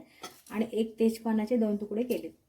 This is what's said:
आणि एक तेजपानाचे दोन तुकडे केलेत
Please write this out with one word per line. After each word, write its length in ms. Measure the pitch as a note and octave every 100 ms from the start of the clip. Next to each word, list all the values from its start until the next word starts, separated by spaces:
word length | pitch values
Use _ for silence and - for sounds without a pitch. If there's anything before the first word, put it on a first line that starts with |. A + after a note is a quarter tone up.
| - - - - -
आणि 160 | G#3 A3+
एक 260 | G#3 A3+ -
तेजपानाचे 580 | A3+ A3+ A3+ A3 G#3+ B3
दोन 200 | G#3+ G3+
तुकडे 260 | G#3 G#3
केलेत 280 | B3 F#3 E3 -